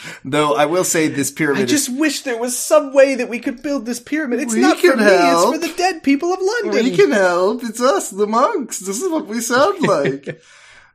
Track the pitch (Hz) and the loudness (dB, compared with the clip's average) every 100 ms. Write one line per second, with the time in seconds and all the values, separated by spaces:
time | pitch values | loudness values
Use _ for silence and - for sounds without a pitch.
0 | - - 131 147 151 143 151 180 180 175 | -12 -14 -4 0 0 2 0 0 0 0
1 | 156 135 131 - 151 135 - 294 254 254 | 0 -2 -6 -2 -2 0 0 0 -2 -2
2 | 311 - 269 226 247 247 - 311 277 269 | -2 -2 -6 -6 -6 -6 0 2 4 4
3 | 277 254 240 240 277 240 294 285 214 240 | 4 2 -4 -6 -6 -6 -6 -6 -6 -10
4 | - 302 285 240 269 220 277 311 349 220 | -6 -6 -4 -4 -2 2 2 4 2 4
5 | 208 180 175 170 202 311 330 - 359 330 | 4 6 4 4 2 0 -4 -2 -2 0
6 | - 277 349 381 381 480 427 - - - | 0 0 0 -2 -2 -2 0 0 2 4
7 | 392 214 180 175 185 247 240 - 254 370 | 4 4 2 2 0 0 -6 -2 0 0
8 | - 190 208 226 302 403 240 - 185 202 | -4 -4 0 2 0 -2 -6 -10 -8 -6
9 | 381 320 190 226 226 240 320 370 240 165 | -4 -4 -6 -8 -2 2 2 2 0 0
10 | 139 - - - _ - - - _ | -2 -4 -10 -16 _ -20 -20 -20 _